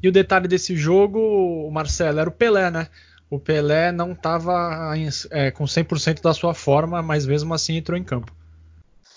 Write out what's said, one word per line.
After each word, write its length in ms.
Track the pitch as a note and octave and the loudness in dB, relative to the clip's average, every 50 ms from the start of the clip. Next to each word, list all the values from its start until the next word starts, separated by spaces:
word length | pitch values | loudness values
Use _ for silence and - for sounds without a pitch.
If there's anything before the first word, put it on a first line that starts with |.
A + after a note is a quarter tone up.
| - | 2
E 60 | F#3 | 4
o 40 | F3+ | 4
detalhe 360 | G3 F#3+ F#3+ F#3+ F#3 F3+ F3+ | 4 4 4 2 2 2 2
desse 260 | F#3 F3+ - - F#3 | 0 0 0 -2 -2
jogo, 960 | D#3+ D3 D#3+ F3 G3 G3+ G#3 G3 A3 A3 A3 G#3 G3 F#3 F3 E3+ D#3+ D3+ D#3 | -2 2 4 4 4 4 4 2 0 0 2 2 2 2 0 0 -4 -6 -6
Marcelo, 480 | D3+ D#3 D#3 C#3+ - - F3 D#3 D3 D3+ | -4 -4 -4 -2 -2 0 0 0 2 0
era 100 | D#3 E3 | 0 -2
o 40 | D#3+ | 0
Pelé, 380 | - A#3+ A#3 G#3+ G3 F#3+ F3+ | 2 2 4 4 4 2 0
né? 180 | E3+ E3 D#3+ - - - - _ _ _ _ - | -2 -4 -6 -8 -12 -20 -20 _ _ _ _ -10
O 100 | D3 C#3 | -10 -6
Pelé 540 | - - D#3 D3+ D3 D3 D3+ D#3+ E3 F3 F3 | -2 0 0 0 2 2 2 2 2 0 0
não 220 | F3 E3+ F3+ F3+ | -2 -4 -6 -6
tava 760 | F3 - D#3+ E3 E3+ E3 F3 F3+ F3 F3 E3+ D#3+ D#3+ E3 D#3 D3+ | -6 -4 -2 -2 -2 0 0 0 0 0 -2 -4 -6 -6 -4 -4
em, 120 | D#3 D#3+ D3 C3 - - - | -4 -4 -4 -6 -8 -8 -6
é, 200 | - D3+ C#3 C3+ | -2 -2 0 0
com 160 | B2+ - D3+ | -2 -2 -4
cem 180 | C#3 - E3 E3 | -2 0 0 0
por 160 | - E3+ D3 | 0 -2 -2
cento 220 | - E3 D#3+ D#3 - | 0 -2 0 0 2
da 120 | E3 D#3 | 0 0
sua 200 | - - E3+ D#3+ | 2 0 -2 -2
forma, 460 | - - D3 C#3 D3 D#3+ E3 F3 F3 E3 | -2 2 2 4 4 2 0 -2 -4 -4
mas 240 | D#3+ D3+ D3+ C#3+ | -2 -2 0 0
mesmo 280 | C3 C#3+ D3+ D3+ E3 E3 | 0 0 -2 -2 -2 -4
assim 220 | D#3 - - D#3+ | -4 -2 -2 -4
entrou 200 | E3 D#3+ - E3+ | -4 -4 -4 -4
em 60 | F3+ F#3 | -4 -4
campo. 300 | - C#3 A#2+ A2 - - - - - - - - - - - - _ _ _ _ _ _ | -4 -6 -6 -6 -8 -14 -20 -20 -20 -20 -20 -20 -20 -20 -20 -20 _ _ _ _ _ _